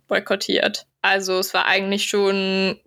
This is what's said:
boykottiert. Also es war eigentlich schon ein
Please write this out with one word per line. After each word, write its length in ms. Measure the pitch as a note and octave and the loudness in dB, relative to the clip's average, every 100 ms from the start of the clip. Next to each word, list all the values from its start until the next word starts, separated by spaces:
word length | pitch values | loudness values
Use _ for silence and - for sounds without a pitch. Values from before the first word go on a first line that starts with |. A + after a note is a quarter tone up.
| - | -4
boykottiert. 800 | G3 - G3 - - - - - _ | -2 0 -4 0 0 0 -2 -12 _
Also 380 | F#3+ G3 F#3+ F#3 | 0 0 0 -2
es 160 | F#3 F#3 | 0 0
war 100 | - | 2
eigentlich 400 | F#3+ G3 G3+ - | 0 0 -2 0
schon 300 | G#3 G3 G3 | 2 2 2
ein 440 | F#3+ F#3+ F#3+ - | 0 0 -2 -4